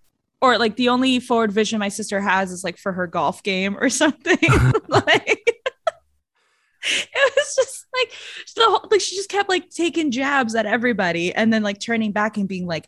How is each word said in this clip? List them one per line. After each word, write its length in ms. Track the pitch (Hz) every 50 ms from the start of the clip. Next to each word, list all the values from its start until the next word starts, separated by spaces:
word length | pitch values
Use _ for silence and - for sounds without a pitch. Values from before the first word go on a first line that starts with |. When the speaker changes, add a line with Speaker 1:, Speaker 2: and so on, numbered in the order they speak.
| _ _ _ _ _ _ _ _
Speaker 1:
Or, 160 | - 262 240
like, 200 | 196 233 220 214
the 140 | - 247 240
only 280 | 247 247 262 262 254 247
forward 320 | 240 - 240 226 226 220
vision 300 | 190 220 220 208 220 214
my 80 | 208 202
sister 320 | 202 - 214 - 208 196
has 320 | 196 202 185 190 196 185 180
is, 100 | 180 185
like, 160 | 180 170 -
for 140 | - 202 185
her 160 | 180 180 170
golf 340 | 165 180 151 151 190 - -
game 340 | 208 190 185 190 202 202
or 120 | - - 269
<laughs> 140 | - - 311
something. 340 | 320 - - - 330 349 -
Speaker 2:
<laughs> 480 | - 330 - - - 127 - - - -
Speaker 1:
Like, 540 | - 349 - - 320 415 - - 440 - - - 453 - - 523 - _ _ - - _ _ _ _ _ _ _ _ _ _ _ _ _ _ _ _ _ -
it 500 | - - - - - - 508 554 508 -
was 200 | 539 587 605 -
just, 300 | 523 508 - - - - _ -
like, 160 | 508 508 - - - - - - - - - -
the 80 | 415 453
whole, 260 | 453 370 - - -
like, 100 | 440 381
she 160 | - - 349
just 120 | 381 392 -
kept, 200 | - 403 403 -
like, 200 | 370 359 - _
taking 440 | - - 339 339 269 330 320 302 220
jabs 420 | 247 269 269 285 277 262 220 220
at 100 | 226 214
everybody 680 | 208 214 247 220 247 240 190 196 175 170 170 170 180 -
and 180 | - 220 226 226
then, 120 | 220 214
like, 160 | 202 202 202
turning 320 | - - 233 226 226 214 190
back 240 | 214 208 220 220
and 120 | 214 196 180
being 180 | 190 185 180
like, 200 | 175 165 156 -